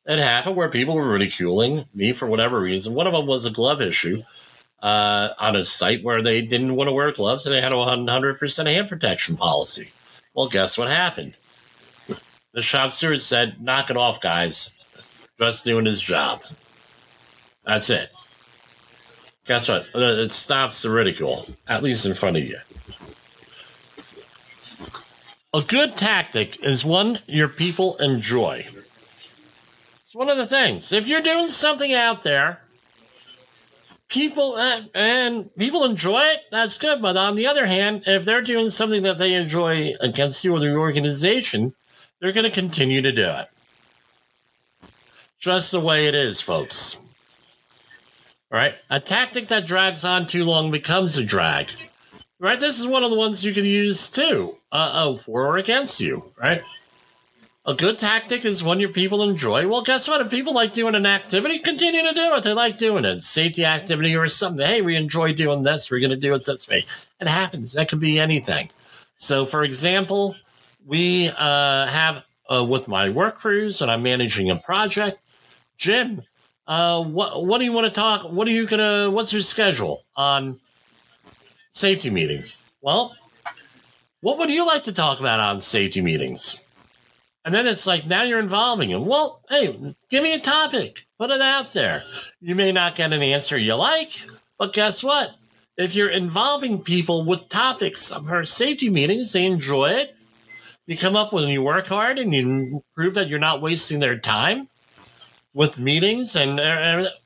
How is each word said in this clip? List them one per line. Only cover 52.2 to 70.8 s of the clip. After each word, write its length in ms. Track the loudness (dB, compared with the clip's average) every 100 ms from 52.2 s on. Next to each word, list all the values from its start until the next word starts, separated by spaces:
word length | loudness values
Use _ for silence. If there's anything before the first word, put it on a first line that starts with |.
| -20 -6
Right? 220 | -2 0
This 180 | 0 -2
is 80 | 0
one 160 | 0
of 80 | 2
the 60 | 2
ones 300 | 0 0 -2
you 80 |
can 100 | 0
use 460 | 2 2 2 0 0
too, 460 | 0 0 0 -2 -8 -6
uh, 180 | -2 -2
oh, 240 | 0 0 -2
for 300 | -6 -2 0
or 100 | 0
against 440 | 0 0 0 -2
you, 340 | -2 -4 -8 -4
right? 240 | 0 0 -4 -20 -20 -20 -20 _ _ _ -20 _
A 100 | -6
good 260 | 0 0 0
tactic 440 | 0 0 0 -4
is 200 | -2 0
one 160 | 0 0
your 80 | 0
people 340 | 0 0 2
enjoy. 460 | 0 0 0 2 2
Well, 160 | 0
guess 240 | 0 0 2
what? 120 | 0
If 120 | 0
people 200 | -2 0
like 200 | 0 0
doing 240 | 0 0 2
an 100 | 4
activity, 540 | 2 0 -2 0 -2
continue 420 | -2 0 0 2
to 100 | 0
do 220 | 2 2
it. 80 | 2
They 100 | 0
like 240 | 2 0 2
doing 280 | 0 2
it. 180 | 0 -2
Safety 420 | -2 0 0 2
activity 520 | 0 0 -2 0 0 2
or 100 | 2
something. 400 | 0 -2 0 0
"Hey, 160 | 2
we 140 | 2 0
enjoy 360 | 0 0 0
doing 300 | 2 0 2
this. 260 | 2 0 0
We're 120 | 0
gonna 160 | 0 0
do 180 | 0
it 100 | 0
this 240 | -2 -6 -2
way." 160 | -2 -2 -12 -16 -6
It 80 | 0
happens. 460 | 0 0 -4 -4
That 140 | -2 0
could 120 | 0
be 180 | 0 2
anything. 520 | 2 0 0 -4 -4 -14 -20 -20 -20 -6
So, 300 | 0 0 0
for 160 | 0
example, 720 | -2 0 0 0 0 0 0 -2 _ -20 -20 _